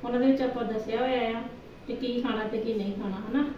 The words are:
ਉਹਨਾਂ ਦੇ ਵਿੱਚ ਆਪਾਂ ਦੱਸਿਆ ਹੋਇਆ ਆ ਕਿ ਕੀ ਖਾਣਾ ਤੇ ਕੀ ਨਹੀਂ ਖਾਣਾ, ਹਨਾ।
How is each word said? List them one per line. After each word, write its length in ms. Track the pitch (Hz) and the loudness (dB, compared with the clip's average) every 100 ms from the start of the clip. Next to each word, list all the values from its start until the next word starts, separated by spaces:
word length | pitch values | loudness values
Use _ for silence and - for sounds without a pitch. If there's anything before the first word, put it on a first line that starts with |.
ਉਹਨਾਂ 160 | 240 247 | 0 4
ਦੇ 60 | 262 | 6
ਵਿੱਚ 160 | 269 | 6
ਆਪਾਂ 220 | 254 - | 4 0
ਦੱਸਿਆ 360 | 214 214 - 226 | -2 -2 -2 0
ਹੋਇਆ 280 | 254 254 226 | 2 2 2
ਆ 140 | 226 - - - - - | -2 -6 -12 -16 -16 -8
ਕਿ 80 | |
ਕੀ 260 | 233 254 240 | -4 0 0
ਖਾਣਾ 240 | - 214 | 0 0
ਤੇ 140 | 214 226 | 0 -2
ਕੀ 160 | 226 | 0
ਨਹੀਂ 180 | 208 196 | 0 -2
ਖਾਣਾ, 240 | 196 202 190 220 | -2 -4 -4 -2
ਹਨਾ। 140 | 262 294 | 0 0